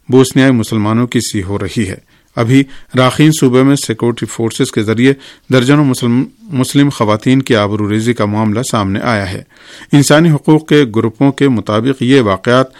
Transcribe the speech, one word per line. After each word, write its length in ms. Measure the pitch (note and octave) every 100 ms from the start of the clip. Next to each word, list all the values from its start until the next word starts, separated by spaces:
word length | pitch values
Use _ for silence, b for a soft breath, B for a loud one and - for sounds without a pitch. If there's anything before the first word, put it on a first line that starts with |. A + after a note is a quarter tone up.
| -
بوسنیائی 420 | B2+ B2+ C3+ C3+
مسلمانوں 560 | B2 G#2 A2+ G#2 A2+ A#2+
کی 120 | B2
سی 240 | - G#2+
ہو 160 | F2+ G2+
رہی 300 | F#2+ A#2+ F#2
ہے۔ 300 | - _ _ _ -
ابھی 280 | A#2 C3+ C#3 B B B2+
راکھین 360 | B2+ - D#3
صوبے 320 | D#3 C3 B2
میں 120 | C3+ C#3+
سیکورٹی 500 | - A2 A#2+ A#2 A2+
forces 460 | - A2+ - C3+
کے 120 | A#2+
ذریعے 300 | G#2+ A2 C3 C#3 B B -
درجنوں 340 | C3 B2 D3 C#3+
مسلم، 380 | B2 A#2+ B2 D3 _
مسلم 480 | A3+ C3+ B2+ C#3+ C#3+
خواتین 520 | - G#2+ G#2+ C3+ C3+
کی 140 | C3 A2+
آبروریزی 580 | G#2 G#2 G#2 G#2+ A#2
کا 120 | A#2 G#2
معاملہ 340 | G#2 A2 G#2
سامنے 380 | B2 A2 G2 G2
آیا 320 | - G#2+ F#2+
ہے۔ 120 | F#2+ - B B B B
انسانی 400 | C#3+ C3 D3 E3+
حقوق 360 | D3 - D#3 D#3
کے 180 | D3 B2 G#2+
گروپوں 360 | A2+ - C#3
کے 180 | C3+ C#3
مطابق 540 | A2+ F#2+ G#2+ B2 C3+
یہ 180 | A#2+ C#3
واقعات 440 | G#2+ F#2 A#2+ B2+ B2+